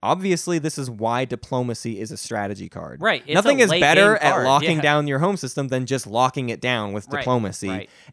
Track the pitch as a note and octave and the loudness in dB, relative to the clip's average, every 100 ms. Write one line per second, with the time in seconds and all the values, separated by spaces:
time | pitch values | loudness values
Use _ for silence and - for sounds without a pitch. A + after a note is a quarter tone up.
0 | G#2+ E3+ F#3+ E3+ - E3+ D3+ D3 B2+ A2 | -2 -2 0 -2 -2 -4 -4 -6 -8 -6
1 | A2 A#2+ B2+ B2 - C3 B2 A2+ B2 G#2 | -4 -2 -4 -6 -6 -4 -4 -6 -8 -8
2 | G#2+ G2+ - A2 G2+ G2+ - - D#2+ C2 | -10 -12 -8 -6 -6 -8 -12 -12 -14 -4
3 | G#3+ D3+ B2+ D#3+ A3 C#4 G#3+ E3 D3 E3+ | -2 -2 0 2 4 4 4 6 6 8
4 | G3+ G#3+ D3+ C#3 C3 C#3 D#3 D#3+ D3 D3 | 6 6 4 2 4 4 4 2 2 2
5 | D3 C#3 F3 G3+ C3 - C#3 C3 B2 C3+ | 2 0 0 -2 -4 -6 -4 -4 -2 -4
6 | G2+ A2+ B2+ D3 B2 A2+ B2 B2 G#2 G2+ | -2 0 0 0 -6 -4 -2 -2 -4 -6
7 | - C#3+ B2 B2+ G2+ F2 G2 F#2 - _ | -8 -6 -2 0 -2 -6 -6 -8 -10 _
8 | - | -14